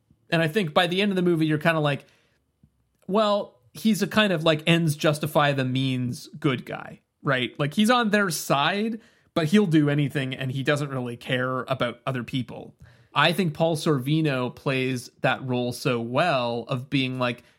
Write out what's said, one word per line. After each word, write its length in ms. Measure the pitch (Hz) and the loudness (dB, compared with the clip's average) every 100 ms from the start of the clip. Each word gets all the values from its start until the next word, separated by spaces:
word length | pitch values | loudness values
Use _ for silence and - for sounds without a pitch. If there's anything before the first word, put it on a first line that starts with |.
| _ _ _ | _ _ _
And 120 | 170 | 0
I 60 | 165 | 2
think 240 | 214 175 | 0 2
by 140 | 147 175 | 2 2
the 140 | 185 | 2
end 100 | 202 | 0
of 40 | 190 | 2
the 60 | |
movie, 240 | 175 165 156 | 2 2 2
you're 100 | 151 | 2
kind 200 | 170 160 | 2 2
of 60 | |
like, 220 | 147 139 - _ _ _ _ _ _ _ _ _ - | 0 -2 -6 _ _ _ _ _ _ _ _ _ -4
well, 520 | 196 214 208 - - _ | 0 2 0 -4 -14 _
he's 280 | - 220 190 | -2 0 0
a 60 | 196 | 0
kind 260 | - 214 | 0 2
of, 100 | 170 | 2
like, 200 | 165 151 156 | 2 2 2
ends 280 | 170 165 147 | 2 2 0
justify 560 | 165 147 151 160 143 | 0 0 0 2 2
the 120 | 135 131 | 2 0
means 600 | 127 131 127 123 160 - 160 | -2 -2 -2 -4 -6 -12 -4
good 260 | 151 123 - | -2 -2 -4
guy, 340 | 101 - - _ _ | -12 -12 -18 _ _
right? 340 | - 131 123 - | -2 0 -2 -4
Like, 140 | 143 | -2
he's 160 | 147 214 | 2 4
on 200 | 247 226 | 4 2
their 200 | 208 196 | 2 0
side, 680 | 151 - 139 151 196 226 226 - _ _ | -4 -2 0 2 0 -4 -6 -12 _ _
but 120 | - 156 | -2 4
he'll 180 | 208 202 | 4 6
do 220 | 156 147 | 4 4
anything, 440 | 143 143 147 131 | 2 0 -2 -4
and 180 | 131 131 | -6 -6
he 120 | 139 | -4
doesn't 260 | 131 147 143 | 0 0 -2
really 260 | 131 123 120 | -6 -8 -10
care 440 | - 131 127 131 | -4 -2 0 -4
about 360 | 120 113 123 113 - | -4 -2 -4 -4 -6
other 180 | 131 | -6
people. 520 | 113 131 117 - - - - _ _ | -6 -6 -6 -10 -16 -20 -20 _ _
I 200 | - 156 | 2 2
think 200 | 180 180 | 2 -2
Paul 220 | 151 165 160 | 0 0 0
Sorvino 760 | 170 143 123 156 156 131 123 | 0 0 0 0 2 0 -4
plays 560 | - - 131 131 131 - - | -4 -4 -2 -2 -4 -8 -4
that 240 | 135 117 131 | -2 -2 -2
role 240 | 123 123 | -2 -2
so 260 | 120 143 120 | -4 -2 -2
well 640 | 117 127 175 139 120 117 113 | -2 0 2 0 0 -4 -4
of 220 | 131 135 | -6 -2
being 300 | 143 131 127 | -2 -2 -2
like, 240 | 123 120 - | -2 -4 -12